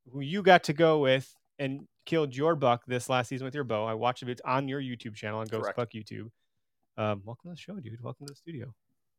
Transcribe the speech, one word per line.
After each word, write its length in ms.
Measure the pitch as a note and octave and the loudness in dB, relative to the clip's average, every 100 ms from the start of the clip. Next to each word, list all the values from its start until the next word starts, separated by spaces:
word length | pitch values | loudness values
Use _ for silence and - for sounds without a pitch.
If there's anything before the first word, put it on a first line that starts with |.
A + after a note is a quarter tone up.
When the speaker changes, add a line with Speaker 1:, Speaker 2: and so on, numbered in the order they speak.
| B2+ | _
Speaker 1:
who 100 | C3+ | -10
you 200 | C#3 G3 | -6 2
got 220 | F#3+ F3 - | 8 8 8
to 80 | |
go 260 | D3 E3 D#3 | 4 6 6
with 340 | C3+ C3 - _ _ - | 6 4 2 _ _ -8
and 300 | C3+ C#3 - _ - | -6 -6 -12 _ -4
killed 300 | E3 D3 B2 | 0 0 0
your 200 | D#3 D#3+ | 2 4
buck 280 | C3 A#2+ - | 4 2 0
this 220 | B2 - | -6 0
last 200 | B2+ A#2+ | 0 0
season 160 | C3 C3 | -6 -8
with 100 | D3 | -6
your 80 | |
bow. 220 | B2+ G#2+ A2 | -4 -2 -2
I 80 | A2 | 0
watched 280 | A#2+ B2+ | -2 -2
it. 60 | B2 | -6
It's 120 | B2 C3+ | -8 -2
on 220 | C3 C#3 | -2 0
your 140 | C#3 | -4
YouTube 340 | C3 A#2+ A#2 G#2+ | -6 -8 -10 -10
channel, 240 | G#2+ G#2+ | -6 -6
on 80 | A2 | -4
Ghost 160 | A2 | -4
Speaker 2:
Correct. 140 | G#2 B2 | -4 -4
Speaker 1:
Buck 120 | A#2+ | -6
YouTube. 380 | A2 G#2 G#2+ A2 - _ _ _ _ _ - | -8 -12 -14 -14 -18 _ _ _ _ _ -6
Um, 240 | G#2+ G2+ G2 | -4 -4 -8
welcome 240 | A#2+ F3 | -16 -16
to 60 | E3 | -16
the 20 | |
show, 220 | - G3+ | -14 -14
dude. 220 | A2 A#2 | -14 -12
Welcome 260 | A#2+ B2+ C#3+ | -12 -12 -16
to 40 | |
the 20 | C#3+ | -18
studio. 380 | E3 D3+ A2+ - _ _ _ | -16 -14 -14 -16 _ _ _